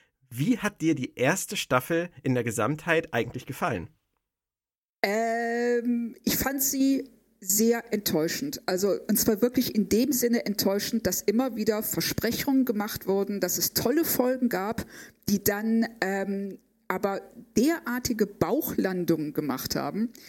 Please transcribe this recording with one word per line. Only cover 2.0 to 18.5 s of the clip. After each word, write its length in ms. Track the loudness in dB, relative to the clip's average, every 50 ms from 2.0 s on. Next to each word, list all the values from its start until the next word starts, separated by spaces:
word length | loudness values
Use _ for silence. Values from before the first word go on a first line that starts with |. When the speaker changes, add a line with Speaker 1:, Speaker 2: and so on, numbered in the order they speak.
| -2 -4 -6 -6 -2
Speaker 1:
in 100 | 0 0
der 80 | 0
Gesamtheit 720 | 0 -2 0 0 0 0 0 -2 0 0 0 0 0 0 0
eigentlich 320 | -2 -2 -2 -4 -10 -8
gefallen? 420 | -10 -6 -4 -2 -2 -2 -4 -6 -8 _ _ _ _ _ _ _ _ _ _ _ _ _ _ _ _ _ _ _ _ _ _
Speaker 2:
Ähm, 1160 | -2 -2 0 0 -2 -2 -2 -2 -4 -4 -2 -2 0 0 0 0 0 0 -2 -2 -2 -6 -8 -8 -4
ich 120 | -4 -2
fand 260 | -2 -2 -2 -2 -2
sie 460 | -2 -2 0 2 2 2 2 0 -2 -6 -14 _ _ _ _ _
sehr 540 | -4 0 2 4 4 4 2 2 -2 -4
enttäuschend. 680 | -4 -4 -2 0 0 0 0 0 -2 -4 -6 -6 -8 -6 -4
Also, 300 | -2 -2 0 2 0 0 0 0 0
und 80 | 0
zwar 240 | 2 2 2 2 4
wirklich 360 | 2 2 2 2 0 0 2
in 120 | 0 2 4
dem 220 | 4 2 4 2
Sinne 340 | 2 2 2 2 2 2 0
enttäuschend, 600 | 0 -2 0 2 2 2 0 0 -2 -2 0 0
dass 160 | 0 -2 -2
immer 320 | 0 0 2 2 2 0 -2
wieder 300 | -2 0 0 0 0 0
Versprechungen 800 | -2 -2 -2 -2 -2 -2 -2 -2 -2 0 0 0 2 4 4 4
gemacht 420 | 2 0 -2 -2 -4 -6 -6 -2
wurden, 340 | 0 0 2 0 0 -2 -2
dass 160 | 0 0 0
es 160 | 0 -2 -2
tolle 320 | 0 0 2 2 4 2 2
Folgen 440 | 2 2 2 2 2 2 2 2 0
gab, 360 | 0 0 -2 -2 -4 -6 -8 -10 -12 -20 -20 -20 -20 _ _ 0
die 160 | 0 2 2
dann, 420 | 0 0 0 0 2 2 2 2 0 -2 -2
ähm, 580 | -2 -2 0 -2 -2 -2 -2 -4 -4 -6 -10 -12 _ _ _ _ _ -6
aber 340 | -4 -2 0 -2 -2 -2 -6 -10 -18 -20 -12 -4 0
derartige 720 | 2 4 4 2 0 -2 -6 -6 -4 -2 -2 0 0 0
Bauchlandungen 1080 | 0 0 0 0 0